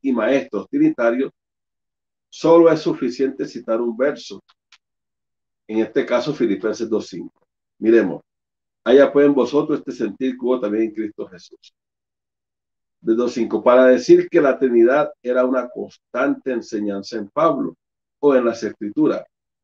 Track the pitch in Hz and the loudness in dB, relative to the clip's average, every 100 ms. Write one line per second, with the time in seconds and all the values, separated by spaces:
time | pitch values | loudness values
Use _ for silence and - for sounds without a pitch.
0 | 135 120 107 135 127 101 98 143 156 139 | -4 -2 0 0 -2 -10 -6 0 0 0
1 | 117 123 139 - _ _ _ _ _ _ | -2 -2 -4 -10 _ _ _ _ _ _
2 | _ _ _ - 156 170 165 156 175 - | _ _ _ -2 4 6 6 4 -2 -4
3 | 127 - 131 - 147 - - 113 117 113 | -4 -2 -4 -4 -10 -10 -4 -4 -4 -2
4 | 143 147 - 98 _ _ _ _ _ _ | -4 -4 -10 -20 _ _ _ _ _ _
5 | _ _ _ _ _ _ - 110 110 143 | _ _ _ _ _ _ -6 -4 -2 -2
6 | - 123 139 - 110 98 107 - 110 107 | -2 -2 -2 -2 -2 -2 -4 -6 -4 -6
7 | - 85 87 _ _ _ _ - 107 113 | -6 -14 -16 _ _ _ _ -4 2 4
8 | 92 73 _ _ _ _ _ _ 113 135 | 2 -4 _ _ _ _ _ _ 4 6
9 | 135 143 143 135 120 143 156 135 - 123 | 6 4 2 2 0 -2 -2 -4 -6 -8
10 | 107 98 131 - 120 127 104 107 110 104 | -8 -6 -6 -4 -4 -2 -2 -4 -4 -6
11 | 104 - 101 90 - - _ _ _ _ | -10 -12 -16 -18 -20 -20 _ _ _ _
12 | _ _ _ _ _ _ _ _ _ _ | _ _ _ _ _ _ _ _ _ _
13 | 113 113 123 123 104 107 127 127 127 127 | -4 -2 -2 -4 -4 -2 2 4 6 4
14 | - 175 175 170 139 123 131 117 117 143 | 4 4 4 0 0 0 0 4 4 2
15 | 143 - 123 127 127 131 120 - 101 _ | -2 -6 -4 -2 0 -2 -6 -10 -14 _
16 | _ 120 139 131 131 120 - 107 104 98 | _ -4 -4 -4 -6 -8 -8 -8 -8 -8
17 | 98 113 101 147 160 135 - - _ _ | -10 -12 -10 -2 0 0 -6 -10 _ _
18 | _ _ 147 127 120 113 107 - 104 151 | _ _ 2 2 2 -4 -8 -10 -8 -2
19 | 151 - - _ _ _ | -2 -2 -8 _ _ _